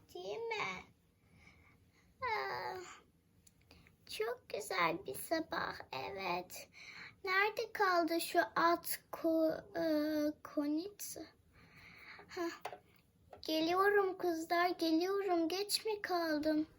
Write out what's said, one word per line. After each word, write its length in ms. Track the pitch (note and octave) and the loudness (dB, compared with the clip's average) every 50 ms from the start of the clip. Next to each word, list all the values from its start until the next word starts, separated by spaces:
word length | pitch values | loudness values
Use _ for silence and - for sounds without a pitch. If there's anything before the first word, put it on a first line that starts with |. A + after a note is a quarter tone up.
| - - - | -18 -16 -14
değil 240 | F4+ F4+ F#4+ G#4 A4 | -10 -8 -8 -8 -6
mi? 460 | A#4 A4+ A4+ G#4 G3 F#3+ F#3 - - - _ _ _ _ _ _ _ _ - - - - - - - _ _ _ _ _ _ _ _ _ _ _ C5 | -6 -4 -4 -4 -4 -4 -6 -8 -12 -16 _ _ _ _ _ _ _ _ -20 -20 -20 -20 -20 -20 -20 _ _ _ _ _ _ _ _ _ _ _ -4
Ah, 580 | A#4+ A4 G#4 G4+ G4 G4+ - F#4+ F#4 F#4 F#4 F4+ - - - - _ _ _ _ _ _ _ _ _ _ _ _ - - - - - _ _ _ - | -4 -4 -4 -4 -4 -6 -6 -6 -8 -8 -10 -12 -14 -16 -20 -20 _ _ _ _ _ _ _ _ _ _ _ _ -20 -20 -20 -20 -20 _ _ _ -10
çok 380 | - - G#4+ A#4 B4 - - - | -6 -4 -2 -2 -4 -6 -8 -8
güzel 500 | - G4+ G#4 - F#4+ F4 E4+ E4 E4 E4+ - | -8 -6 -6 -4 -2 0 0 0 0 -2 -6
bir 80 | - - | -8 -10
sabah, 600 | - - - E4 D#4+ D#4+ - - - - - - - - - - | -8 -6 -4 -2 -2 -2 -4 -6 -6 -4 -6 -6 -10 -10 -10 -8
evet. 760 | - - G3 G3 F#3+ F#3+ F3+ F3 F3+ F3+ - - - - - - - - - - - - - - _ - | -8 -8 -8 -8 -6 -4 -2 -2 -4 -4 -8 -12 -16 -16 -16 -20 -20 -20 -18 -18 -16 -18 -18 -16 _ -2
Nerede 480 | G4 F#4 F#4+ G4+ A4 G#4+ - A#4 - - | 2 4 4 4 4 2 -2 -6 -4 0
kaldı 480 | - G#4 F#4+ F4 F4 E4+ D#4 E4 E4+ | 2 4 4 6 4 4 4 2 0
şu 180 | E4+ - - F4 D#4+ - - | 0 2 2 2 2 4 4
at 440 | - E4 E4+ F4 E4 - - - - - _ - | 4 4 6 4 4 0 -4 -8 -8 -8 _ -8
ko-, 500 | - - E4 D#4+ D#4+ D#4+ D#4 - - - - - | -2 0 2 4 4 4 2 2 0 -6 -6 -4
e, 560 | E4 E4 D#4+ D#4 D4+ D4 D#4 D#4 D4+ D4 D4+ D4+ - - | -2 0 2 2 2 2 2 2 2 0 0 -2 -4 -8
konit? 760 | - - D4+ C#4+ D4 D4+ D#4 F4 G#4 G#4 - - - - - D#4+ - - _ _ _ _ - - - - - - - - - - - - - G4+ - | -6 -4 -2 0 0 0 -2 -2 -4 -8 -12 -12 -12 -10 -12 -12 -14 -18 _ _ _ _ -20 -20 -20 -20 -20 -20 -20 -20 -20 -20 -20 -20 -20 -20 -12
Hah. 440 | - F4+ E4+ E4+ - - - - - - - _ _ _ _ _ _ _ _ _ - - - | -8 -4 -4 -4 -4 -6 -10 -12 -12 -14 -16 _ _ _ _ _ _ _ _ _ -18 -10 -4
Geliyorum 720 | - D#4 D#4+ D#4+ E4 F4+ F#4 G4 G4+ G4+ G#4 G4 F#4+ F4+ - | -2 0 2 2 2 4 4 4 6 6 4 4 2 0 -2
kızlar, 500 | F4+ F4+ E4 D#4+ E4 - F4 E4+ F4 F#4 | 0 0 0 -2 -2 0 2 4 4 2
geliyorum. 800 | F4+ F4+ E4 E4 D#4+ D#4+ F4 F#4 G4 G4+ G4 G4 F4 E4+ E4 D#4+ | 2 2 2 2 4 4 2 2 0 0 0 2 2 2 2 2
Geç 360 | F4 F#4+ G4+ G#4 - - - | 0 -2 -2 0 -2 -2 0
mi 180 | A4 G#4+ G#4 - | -2 -4 -2 -2
kaldım? 640 | - F4+ E4+ E4+ D#4+ D4+ D4 D4 D#4 D#4 D4+ D#4 - - | 0 0 0 2 2 0 2 2 2 2 2 0 -2 -6